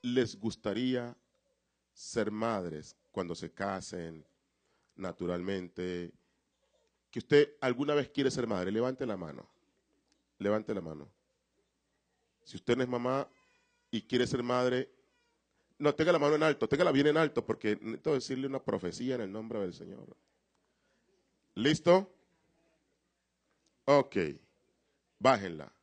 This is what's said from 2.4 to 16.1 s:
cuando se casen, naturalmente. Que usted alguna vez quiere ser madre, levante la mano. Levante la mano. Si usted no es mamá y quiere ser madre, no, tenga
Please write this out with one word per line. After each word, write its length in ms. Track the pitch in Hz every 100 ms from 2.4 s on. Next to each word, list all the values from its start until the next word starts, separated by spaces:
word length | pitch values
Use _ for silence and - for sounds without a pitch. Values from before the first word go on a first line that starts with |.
| 113 107 87 76 78 - _
cuando 240 | - 87 82
se 180 | 85
casen, 720 | - 98 95 87 90 82 80 - _ _ _ _ _ _ -
naturalmente. 1160 | 92 85 87 87 90 98 90 - 90 90 87 - _ _ _ _ _ _ _ _ _
Que 100 | -
usted 380 | - 147 147 -
alguna 320 | 131 123 147
vez 160 | 147 131
quiere 220 | - 135
ser 160 | 123 117
madre, 240 | 98 90
levante 340 | 107 123 131 131
la 120 | 98
mano. 320 | 82 67 - _ _ _ _ _ _ _ _ _
Levante 340 | 101 107 107
la 80 | 104
mano. 300 | 82 76 73 _ _ _ _ _ _ _ _ _ _ _ _ _
Si 120 | - 101
usted 200 | - 120
no 80 |
es 60 | 127
mamá 400 | 123 123 135 - _ _ _ _ _ _
y 100 | 117
quiere 240 | - 123 127
ser 160 | 127
madre, 480 | 123 123 127 127 135 _ _ _ _ _ _ _ _ _
no, 160 | 147
tenga 180 | 147 160